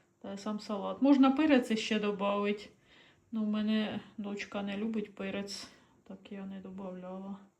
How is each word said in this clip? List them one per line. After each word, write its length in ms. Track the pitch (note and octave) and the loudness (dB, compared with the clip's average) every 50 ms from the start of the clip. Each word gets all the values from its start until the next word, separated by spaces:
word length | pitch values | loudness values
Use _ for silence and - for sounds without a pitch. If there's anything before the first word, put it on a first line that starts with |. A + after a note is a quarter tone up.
| _ _ _ _ | _ _ _ _
та 180 | - G3 G3+ | -12 -10 -10
сам 220 | G3 - G#3+ G#3+ G#3 | -8 -6 -6 -6 -6
салат. 420 | - - G#3+ G3 F#3+ F#3+ F#3+ - | -6 -6 -6 -4 -4 -6 0 4
Можна 300 | C4 C#4 C#4+ B3+ C4+ C4 | 6 8 8 8 8 8
перець 480 | C4+ D4 D#4 D4 C#4 B3 B3 - A3 G#3+ | 6 6 6 6 6 6 6 4 0 -2
ще 200 | - - A3 G#3+ | 0 0 0 0
додати. 720 | G#3 G#3 G3+ F#3+ G3+ G3+ G3+ G3+ G3+ G#3 G#3 G#3 - - - _ _ _ _ - - - _ _ _ _ | 2 0 0 0 0 0 2 2 2 0 0 -2 -6 -12 -20 _ _ _ _ -20 -20 -20 _ _ _ _
Ну, 120 | A3+ A3 G#3+ | -4 -2 -2
в 40 | |
мене 520 | G#3 G#3 G#3+ G#3 G#3+ G#3+ G#3+ G#3+ G3 - G#3 - - - | 0 0 0 0 2 2 2 0 -2 -4 -8 -10 -12 -12
дочка 440 | - G3+ G3+ G3+ G3+ - - - G3+ | -10 -8 -8 -8 -8 -8 -8 -6 -6
не 160 | G3+ G3+ G3 | -4 -4 -4
любить 380 | G3+ A3 A3+ A3 G#3+ G#3 - - | -4 -4 -2 -2 -4 -6 -6 -8
перець, 520 | - G3 G3 F#3+ G3+ G3+ - - - - - - - _ _ _ _ _ | -8 -8 -6 -6 -6 -6 -8 -10 -12 -14 -16 -20 -20 _ _ _ _ _
так 280 | - F#3+ F#3+ - - | -18 -18 -18 -16 -14
я 140 | G3+ G3 G3 | -12 -10 -10
не 140 | G3 F#3+ G3 | -10 -10 -12
додавала. 800 | F#3 F#3+ F#3+ G3 G3 F#3 F3+ F3+ F3+ F#3 F#3 F#3+ G3 G3 G3+ - - - _ | -12 -12 -12 -10 -10 -10 -10 -10 -10 -10 -10 -10 -10 -10 -10 -12 -14 -20 _